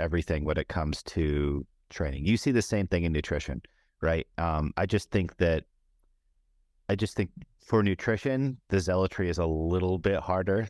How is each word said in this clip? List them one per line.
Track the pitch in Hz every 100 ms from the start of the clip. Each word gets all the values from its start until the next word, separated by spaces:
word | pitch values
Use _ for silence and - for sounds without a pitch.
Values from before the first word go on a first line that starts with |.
everything | 85 82 78 80
when | 73 78
it | 76
comes | - 78 73
to | - - 78 73 71 71 67 _ _
training. | - 80 69 76
You | 113
see | -
the | 123
same | - 107 92
thing | 90
in | 85
nutrition, | 76 - 73 - 65 - _ _ -
right? | 82 82 - -
Um, | 85 78 76 -
I |
just | 92 104 -
think | 104 87 -
that, | 87 80 - _ _ _ _ _ _ _ _ _ _ _ -
I | 98
just | 107
think | - 95 - - _
for | - 113
nutrition, | 101 92 - 110 143 131 135 127 -
the | 98
zealotry | 87 90 92 - 90
is | 85
a | 82
little | 78 82 90 92 92
bit | 82 98
harder | - 92 95 98 110